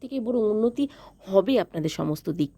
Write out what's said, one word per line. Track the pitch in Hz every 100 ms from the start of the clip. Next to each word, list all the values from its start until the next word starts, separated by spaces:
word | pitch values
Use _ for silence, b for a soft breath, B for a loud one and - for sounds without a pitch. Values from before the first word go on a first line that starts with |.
থেকে, | 262 269
বরং | 226 247 214
উন্নতি | 214 233 240 285 B B - -
হবে | 190 190 247
আপনাদের | 170 165 156
সমস্ত | - 151 151 -
দিক | 160 147